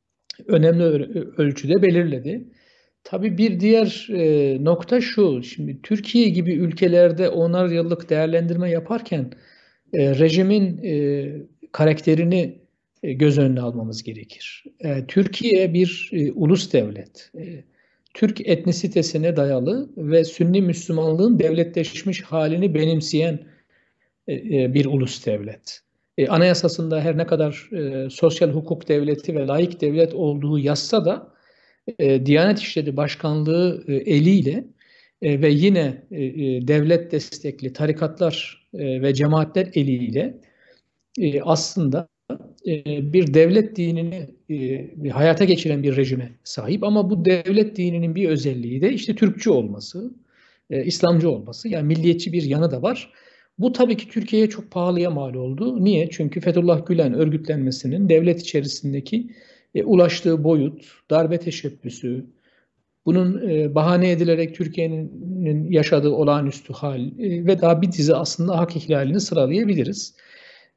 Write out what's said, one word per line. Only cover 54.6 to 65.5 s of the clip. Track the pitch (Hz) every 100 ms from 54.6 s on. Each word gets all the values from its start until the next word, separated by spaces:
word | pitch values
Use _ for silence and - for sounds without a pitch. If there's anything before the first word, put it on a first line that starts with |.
| -
pahalıya | 180 180 175 175
mal | 147 135
oldu. | 127 127 139 240 240 190
Niye? | 175 170
Çünkü | - 151 170
Fethullah | 175 170 175 170 170
Gülen | 170 143
örgütlenmesinin | 123 156 151 156 147 131 127 127 165 196
devlet | 160 175 170
içerisindeki, | - 151 143 - 143 139 139 220 240 - _ _ _ -
e, |
ulaştığı | - 185 175 - 170 160
boyut, | 151 156 143 - - _ -
darbe | 156 160 170
teşebbüsü, | 170 - 143 - 123 - 127 123 127 _ _ _ _ _ _ _ 160
bunun, | 180 180 196 214
e, | 156 147 151
bahane | 160 180 180
edilerek | 170 170 165 165 160
Türkiye'nin | 165 170 165 160 156 170 180 185 160